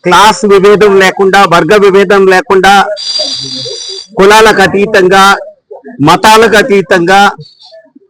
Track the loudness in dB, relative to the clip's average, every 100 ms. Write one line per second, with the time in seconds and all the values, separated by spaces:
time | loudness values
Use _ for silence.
0 | 0 2 2 0 2 2 4 2 2 0
1 | 0 0 0 2 2 0 0 2 2 0
2 | 0 0 2 0 0 0 2 2 0 -8
3 | -8 -8 -8 -10 -12 -14 -14 -14 -16 -18
4 | -12 0 2 4 2 0 -2 -2 -2 0
5 | 2 2 2 0 -6 _ _ -20 -20 -4
6 | -2 0 2 2 2 0 0 -2 0 -2
7 | 0 2 0 -4 -20 _ -20 -20 _ _